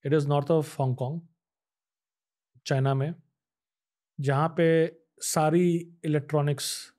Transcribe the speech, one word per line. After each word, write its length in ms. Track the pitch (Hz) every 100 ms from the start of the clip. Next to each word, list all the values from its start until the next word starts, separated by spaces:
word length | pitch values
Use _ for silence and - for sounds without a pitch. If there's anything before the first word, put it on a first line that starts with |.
| 139
It 60 |
is 120 | 156 143
north 260 | 143 139
of 140 | 160 151
Hong 300 | - 135 123
Kong, 200 | 127 165 170 _ _ _ _ _ _ _ _ _ _ _ _ _ -
चाइना 280 | 139 135
में, 220 | 135 147 170 _ _ _ _ _ _ _ _ _ -
जहाँ 340 | 139 139 160 165
पे 400 | 165 165 165 - _ _
सारी 800 | - - 156 165 175 170 170 - 156
इलेक्ट्रॉनिक्स 880 | 151 147 156 143 143 - - -